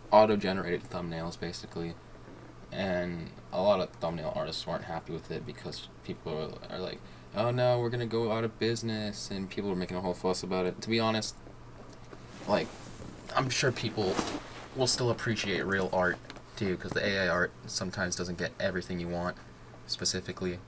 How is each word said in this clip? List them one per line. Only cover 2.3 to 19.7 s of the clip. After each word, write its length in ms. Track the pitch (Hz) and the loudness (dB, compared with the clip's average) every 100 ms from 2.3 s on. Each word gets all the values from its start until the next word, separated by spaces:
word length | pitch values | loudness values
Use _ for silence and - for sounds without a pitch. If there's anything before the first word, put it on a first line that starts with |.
| - - - - | -16 -16 -16 -10
And 560 | 90 95 90 90 85 78 - - | -4 0 0 0 -4 -8 -12 -6
a 80 | - | 2
lot 180 | 98 98 | 6 6
of 100 | 85 | 2
thumbnail 420 | - 82 85 78 73 | -2 -2 -2 -4 -2
artists 320 | 78 78 - | -4 -4 -4
weren't 160 | 80 | -4
happy 300 | - 80 - | -4 -6 -6
with 180 | 82 - | -8 -6
it 140 | 78 - | -6 -6
because 420 | - - 78 - - | -8 -8 -10 -12 -12
people 500 | - 85 82 78 78 69 - | -8 -8 -4 -4 -4 -8 -8
are, 60 | 92 | -6
are 40 | |
like, 200 | 90 - - - - 101 | -6 -6 -12 -16 -6 2
"Oh 140 | 120 | 4
no, 280 | 123 123 120 | 6 6 6
we're 100 | 117 | 4
gonna 160 | 117 113 | 0 2
go 280 | 113 117 | 2 4
out 100 | 110 | 2
of 160 | 113 - | 0 2
business," 720 | 110 113 113 110 107 101 - | 2 2 0 -2 -2 -4 -4
and 180 | 98 95 | -4 -2
people 200 | - 101 | -2 0
were 80 | 92 | 0
making 180 | 90 90 | 0 0
a 60 | |
whole 120 | 92 | 0
fuss 300 | 87 95 90 | 2 2 2
about 220 | 92 92 90 | 2 2 2
it. 160 | - | 0
To 80 | - | 0
be 100 | 113 | 2
honest, 360 | 113 107 107 - - - - - - - - - - - - | 4 2 0 -6 -14 -16 -16 -14 -14 -14 -14 -14 -14 -10 2
like, 220 | 202 - - - - - - - | 2 2 -6 -12 -12 -12 -12 -2
I'm 160 | - 131 | 0 2
sure 220 | - 139 | 4 2
people 420 | - 113 110 95 - - - - - - 131 | 2 -2 0 2 2 0 -4 -8 -12 -8 2
will 120 | 127 | 4
still 220 | - 123 | 4 4
appreciate 560 | 110 120 107 101 87 87 | 2 0 0 0 0 2
real 240 | 98 92 | 2 2
art, 240 | 92 90 - - - - - | 4 4 2 -6 -14 -14 -2
too, 180 | 98 90 | 0 0
'cause 160 | 90 | -2
the 120 | - | 0
A 160 | 101 98 | 2 4
I 80 | 90 | 4
art 240 | 85 90 - - | 4 2 -2 -8
sometimes 480 | - 92 101 90 | -4 -2 0 -2
doesn't 240 | 87 90 87 | 0 -2 -2
get 140 | 82 - | -4 0
everything 400 | 95 92 87 90 | 2 2 -2 -4
you 80 | 85 | -2
want, 300 | 87 90 - - - - | 0 -2 -4 -12 -16 -16